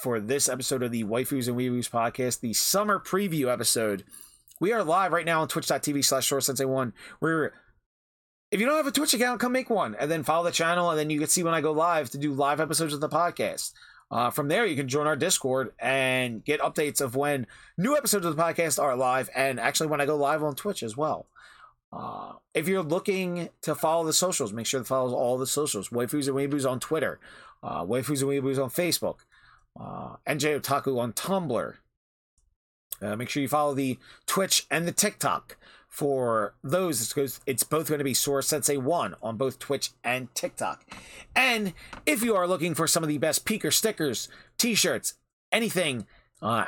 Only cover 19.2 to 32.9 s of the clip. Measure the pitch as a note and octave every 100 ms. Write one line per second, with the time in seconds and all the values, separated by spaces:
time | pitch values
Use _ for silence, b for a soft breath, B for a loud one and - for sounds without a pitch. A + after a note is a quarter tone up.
19.2 | B2 - C3+ B2 A#2 C#3+ D#3+ D3 C#3 D3+
20.2 | C#3 D#3 D3+ C3+ G#3 G3 A#2 A2 D3+ F2+
21.2 | - B B B B B _ - - -
22.2 | - - _ - E3 F#3+ D#3+ E3+ F#3+ F#3+
23.2 | F#3 F3 E3 - - D3 D#3+ E3 D#3+ D3+
24.2 | F3+ F#3 A#2+ G#2+ A2 C3+ A#2 C3 B2+ B2
25.2 | B2 B2+ C3 - D3 G#2 F#2+ A#2 B2 D3+
26.2 | C#3 C3+ C#3 D3 C3 B2+ - D#3 A#2 D#2
27.2 | B B B B - - F2 B2 B2+ D3
28.2 | C#3 C#3 C3+ C3+ C3 - F3 - F#2+ -
29.2 | _ b b b b - G2 F#2 B2+ -
30.2 | - D3 D3+ C#3+ - C#3 C#3 B2+ A#2+ -
31.2 | - F#3+ E3 A2+ C2 - _ _ _ _
32.2 | _ _ _ _ _ _ _